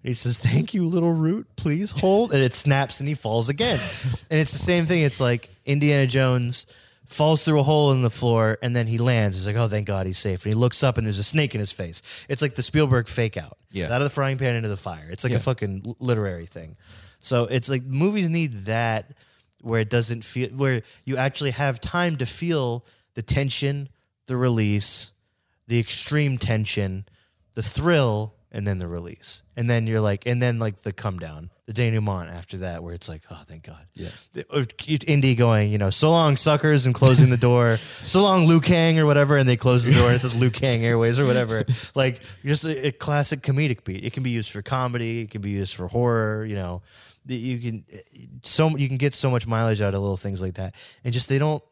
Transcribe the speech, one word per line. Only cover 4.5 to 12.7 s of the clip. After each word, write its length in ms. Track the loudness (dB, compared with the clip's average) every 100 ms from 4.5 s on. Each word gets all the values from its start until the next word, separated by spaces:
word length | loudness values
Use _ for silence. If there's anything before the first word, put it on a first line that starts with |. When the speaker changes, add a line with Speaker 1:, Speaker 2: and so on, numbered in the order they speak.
Speaker 1:
the 60 | 0
same 280 | 2 2 2
thing. 160 | 2
It's 200 | 2 2
like 280 | 0 0 -4 -12 -2
Indiana 420 | 2 4 4 2
Jones 580 | 2 2 2 0 -4 -8 -20 _ _ _
falls 400 | 0 2 4 2
through 140 | 2
a 40 |
hole 280 | 4 4 4
in 100 | 4
the 80 | 0
floor 480 | 0 2 2 2 0
and 140 | -2 -2
then 120 | -2
he 100 | 0
lands. 400 | 2 2 0 -2
He's 100 | -4
like, 80 | -2
"Oh, 140 | 0
thank 180 | -2 -4
God 200 | -4 -4
he's 100 | -4
safe." 240 | -4 -4
And 100 | -2
he 60 | 0
looks 240 | 0 2
up 140 | 0 0
and 100 | -2
there's 120 | -2
a 40 |
snake 300 | -2 0 -2 -4
in 40 |
his 100 | -6
face. 300 | -8 -8 -10 -12 -18 -8
It's 140 | -4
like 140 | -2 -2
the 80 |
Spielberg 440 | -2